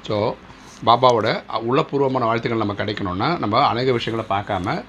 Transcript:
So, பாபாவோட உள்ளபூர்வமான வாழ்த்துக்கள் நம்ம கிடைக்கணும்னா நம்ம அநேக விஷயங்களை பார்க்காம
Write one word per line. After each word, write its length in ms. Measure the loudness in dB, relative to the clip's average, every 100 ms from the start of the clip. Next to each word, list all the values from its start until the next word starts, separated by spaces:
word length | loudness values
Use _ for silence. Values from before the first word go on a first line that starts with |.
So, 120 | -4 -2 -2 -4 -14 -20 -20 -6 2
பாபாவோட 420 | 6 6 4 2 -2 -4 -6
உள்ளபூர்வமான 640 | -2 0 0 0 0 0 0
வாழ்த்துக்கள் 380 | 0 -2 -2
நம்ம 120 | -2 -2
கிடைக்கணும்னா 480 | -4 -4 -4 -2 -2 -2
நம்ம 220 | 0 2 2
அநேக 240 | 2 0
விஷயங்களை 340 | 0 -2 -6 -2
பார்க்காம 440 | -2 -2 -4 -2 -4